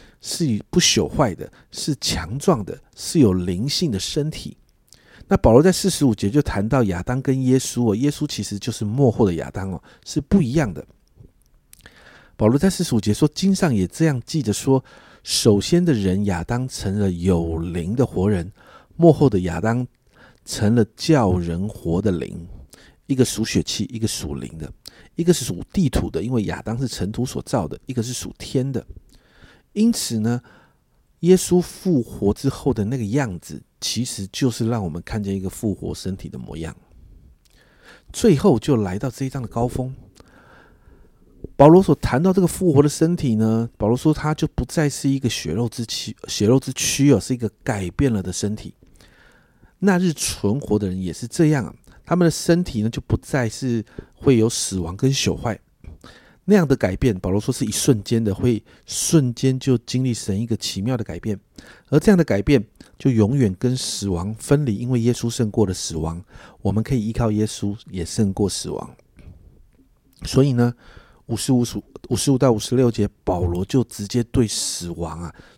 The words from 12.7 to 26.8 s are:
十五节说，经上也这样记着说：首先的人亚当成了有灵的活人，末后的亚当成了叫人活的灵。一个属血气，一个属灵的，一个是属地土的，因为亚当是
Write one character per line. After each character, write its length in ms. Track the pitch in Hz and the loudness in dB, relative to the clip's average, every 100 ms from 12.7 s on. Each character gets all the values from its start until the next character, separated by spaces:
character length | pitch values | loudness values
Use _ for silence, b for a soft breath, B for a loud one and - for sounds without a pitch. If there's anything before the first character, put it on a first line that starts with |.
| 180 | 0
十 100 | 170 | 0
五 60 | 113 | 0
节 140 | 104 | 0
说， 120 | 104 151 | 2 0
经 220 | - 190 | 2 0
上 200 | 190 170 | 2 2
也 120 | 107 90 | 2 0
这 200 | - 165 | 0 0
样 140 | 127 - | 0 -4
记 160 | 160 | -4
着 100 | 107 | -2
说： 320 | - 135 135 - B B B | -2 2 2 0 B B B
首 360 | - - 120 101 | -6 0 4 4
先 240 | - 175 | 4 2
的 100 | 175 | 4
人 340 | 117 95 95 101 | 2 2 0 0
亚 180 | 87 | -2
当 240 | - 120 127 | -2 -4 -6
成 300 | - 101 101 | -6 -4 0
了 120 | 98 | 0
有 460 | 87 92 85 82 80 | 0 2 2 0 -4
灵 360 | 85 85 82 | -4 -6 -4
的 100 | 123 | 0
活 240 | 123 - 104 | 0 0 0
人， 240 | 95 85 - b b b - | 0 -4 -12 b b b 2
末 140 | 170 | 4
后 200 | - 143 | 4 2
的 100 | 98 | 2
亚 180 | 90 82 | -2 -2
当 280 | 110 120 123 _ _ b b b | -2 -2 -4 _ _ b b b
成 300 | - - 107 | -12 -2 2
了 100 | 120 104 - | 2 2 -2
叫 420 | - 147 101 90 | 2 4 4 2
人 280 | 85 85 104 | 0 -4 -6
活 340 | - 82 87 | -6 -4 0
的 80 | 101 | 0
灵。 360 | 87 50 - 85 - - b b b - | -2 -6 -12 -14 -18 -20 b b b -2
一 80 | |
个 100 | 131 | 2
属 200 | 120 - | 2 0
血 180 | 113 - | -2 -2
气， 220 | - - - | -2 -4 -6
一 60 | 113 | -4
个 80 | 113 | -4
属 280 | - 76 | -4 -8
灵 240 | 69 62 80 | -8 -10 -12
的， 120 | 73 - - B B | -14 -16 -20 B B
一 100 | - | -2
个 80 | 170 | 2
是 120 | 170 | 2
属 180 | 123 87 - | 0 -8 -4
地 160 | 202 147 | 0 2
土 220 | - 90 | 0 -2
的， 120 | - | -4
因 80 | 110 | -2
为 140 | 123 | -2
亚 160 | 85 80 | -2 -6
当 160 | - | -6
是 80 | 117 | -4